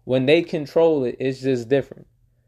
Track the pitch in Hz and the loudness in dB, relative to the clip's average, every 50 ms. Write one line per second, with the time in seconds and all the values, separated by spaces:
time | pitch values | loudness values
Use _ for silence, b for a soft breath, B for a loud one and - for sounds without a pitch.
0 | _ 123 127 131 127 135 156 170 170 - 185 156 143 - - 165 165 165 156 143 | _ -2 -2 0 2 4 4 2 2 -2 -6 -8 -8 -2 0 2 2 4 2 0
1 | 127 120 - - 131 135 131 127 131 135 131 120 117 110 139 139 120 - - - | -2 -4 -4 -4 -6 -6 -6 -4 -4 -4 -2 -4 -2 0 -2 -2 -2 -4 -12 -20
2 | - _ _ _ _ _ _ _ _ | -20 _ _ _ _ _ _ _ _